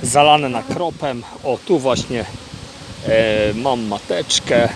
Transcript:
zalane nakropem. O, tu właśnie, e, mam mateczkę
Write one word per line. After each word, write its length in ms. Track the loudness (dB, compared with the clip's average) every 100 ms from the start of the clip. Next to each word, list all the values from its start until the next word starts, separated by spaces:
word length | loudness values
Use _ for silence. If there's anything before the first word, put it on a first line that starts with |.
zalane 460 | 2 4 6 6 4
nakropem. 720 | -4 -4 -4 -4 -4 -6 -6 -10 -10
O, 140 | -4 -4 0
tu 140 | 2
właśnie, 460 | 2 0 -2 -4 -6 -10 -16 -16 -16 -16 -16 -8 2
e, 460 | 4 4 2 2
mam 280 | 0 0 0
mateczkę 880 | -2 -6 -2 -4 0 -2 2 2 2